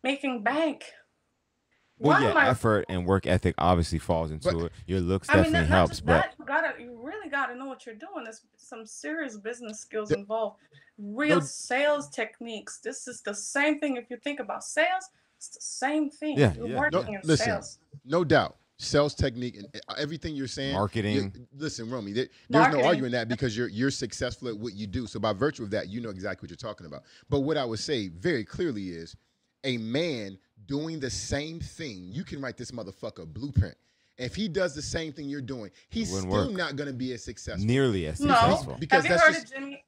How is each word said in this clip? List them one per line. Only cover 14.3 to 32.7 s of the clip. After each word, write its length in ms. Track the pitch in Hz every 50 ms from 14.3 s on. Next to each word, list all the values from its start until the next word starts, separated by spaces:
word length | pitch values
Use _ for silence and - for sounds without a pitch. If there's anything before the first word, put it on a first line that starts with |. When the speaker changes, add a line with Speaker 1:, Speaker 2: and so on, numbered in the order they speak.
| 285 285
Speaker 1:
about 240 | 240 196 - - -
sales, 420 | - - 302 320 359 370 381 381 - _ _ _ _ _
it's 120 | _ - -
the 120 | - -
same 480 | - - - - 254 277 302 311 302 277
thing. 260 | - - 302 302 277
Speaker 2:
Yeah, 160 | 139 143 107 78
Speaker 1:
You're 120 | - -
Speaker 2:
yeah. 100 | 107 127 -
Speaker 1:
working 200 | 294 302 - 185 - - -
Speaker 3:
No, 60 | -
Speaker 1:
in 20 | -
Speaker 3:
listen. 220 | 156 156 - -
Speaker 1:
sales. 320 | 120 - 98 - - - _ _ _ - - _
Speaker 3:
No 180 | 127 147 175 180
doubt. 340 | 135 156 135 98 73 - _ _ _ _ -
Sales 360 | - - - 143 147 147 -
technique 420 | - - 135 113 120 123 123 -
and, 80 | 104 101 - - - -
uh, 80 | - -
everything 380 | - 151 143 165 143 - 165 151
you're 120 | 139 135
saying. 260 | 123 - 147 135 139 139
Speaker 2:
Marketing. 560 | 113 104 101 - 117 98 104 104 104 98 98 -
Speaker 3:
you, 120 | 117 123 _ -
listen, 320 | 139 151 151 - - 113 113
Romy, 220 | 127 123 104 101 101
there, 120 | 120 131
there's 260 | - _ - _ _
no 80 | - -
Speaker 1:
Marketing. 260 | 247 262 151 139 120
Speaker 3:
arguing 260 | 151 180 139 131 123 123
that 140 | 123 113
because 300 | 113 120 104 139 123 104
you're, 120 | 113 123 107
you're 200 | 95 107 127 139
successful 600 | 127 - 135 107 - - 131 123 107 - 131 123
at 80 | 110
what 160 | 104 113 120 95
you 100 | 101 110
do. 220 | 101 90 131 120
So 120 | 104 - 113
by 140 | 104 110 104
virtue 300 | 92 127 156 - - 113
of 80 | 101
that, 160 | 101 101 71 92
you 100 | 101 120
know 100 | 117 110
exactly 340 | 98 92 92 101 92 - -
what 60 | -
you're 180 | 87 - - 110
talking 140 | 104 - 87
about. 160 | 78 71 69 _ _ - - _
But 120 | _ 147 143
what 180 | 135 147 160
I 80 | 147 131
would 140 | 120 113 104
say 300 | - - 151 120 101 92
very 360 | 80 87 98 180 165 120 104
clearly 440 | - - - 180 165 120 104 98 92
is 260 | 85 82 82 82 - _ _ _ _ _ _ _ _ _ -
a 140 | 135 123
man 600 | 117 110 113 120 147 175 175 143 117 104 98 95 95 _ _ _ _ 104
doing 320 | 90 139 143 156 165 165 156
the 100 | 131 127
same 500 | 104 - - - 139 143 147 156 165 170
thing, 500 | - - - - 165 139 104 90 90 90
you 120 | 101 151 190
can 160 | - 175 143
write 160 | 139 127 104
this 140 | - 123 -